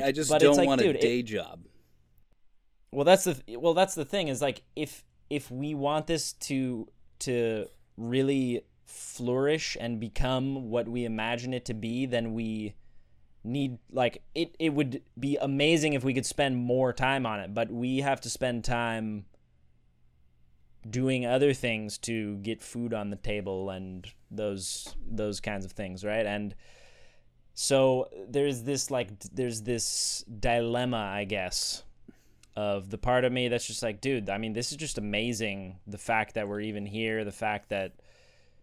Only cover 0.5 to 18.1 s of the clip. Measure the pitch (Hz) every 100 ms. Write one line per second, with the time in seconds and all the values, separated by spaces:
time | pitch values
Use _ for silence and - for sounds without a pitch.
0.5 | 143 139 135 170 139 117 123 117 104 82
1.5 | 82 - - _ _ _ _ - _ -
2.5 | - _ _ _ 135 143 185 185 139 -
3.5 | 120 165 165 190 175 143 202 160 127 143
4.5 | - - - 151 - - _ - 147 -
5.5 | 127 147 147 139 151 151 165 - - -
6.5 | 135 127 120 117 - - - - 123 117
7.5 | 110 95 - _ - 117 127 135 139 127
8.5 | 117 - _ - - - - 123 127 139
9.5 | 156 - - 117 113 113 - 127 131 135
10.5 | 139 117 117 113 123 117 110 113 120 123
11.5 | 127 - 110 113 120 135 120 113 110 113
12.5 | 110 107 - - - - - - - 113
13.5 | 139 139 120 - 127 120 - - 156 165
14.5 | - 160 147 139 127 - - 139 143 139
15.5 | 139 151 165 151 139 131 131 117 - 139
16.5 | 127 123 127 127 120 131 135 117 107 95
17.5 | 104 113 117 127 131 139